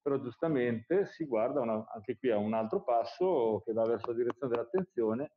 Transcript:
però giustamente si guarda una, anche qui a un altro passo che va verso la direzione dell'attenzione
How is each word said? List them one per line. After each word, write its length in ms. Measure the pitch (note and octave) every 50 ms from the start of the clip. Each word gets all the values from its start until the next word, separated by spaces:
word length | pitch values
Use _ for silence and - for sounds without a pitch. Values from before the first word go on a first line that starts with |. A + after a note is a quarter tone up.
però 200 | _ D3 C#3 C3+
giustamente 840 | - B2 A#2 _ - E3 D#3 C3 B2 B2 A#2 A2 G#2+ _ E3 F#3+ G3
si 180 | - - - E3
guarda 360 | D3 B2 A2 A2 B2 C3+ D3
una, 240 | B2 A#2 A2 G#2+ A2 - -
anche 260 | A#2+ G#2 - A#2+ -
qui 120 | - B2+
a 60 | A2
un 160 | G#2 G#2 G#2+ A2
altro 320 | A2+ A2 A2 F3+ G3 F#3+
passo 800 | - A#2+ A#2 A2+ - - - F3+ F#3+ F3+ D3 A#2 A2+ A2 G2+ -
che 80 | - A2
va 120 | A2 A2+
verso 260 | A2+ A#2 G#2+ G#2+ -
la 60 | A#2+ A2+
direzione 340 | B2 A#2+ A#2 - - C3 A#2
dell'attenzione 800 | A#2 A#2 - - F#3+ F#3 - _ B2 A2+ G#2+ A2 A#2+ C#3+ D#3 _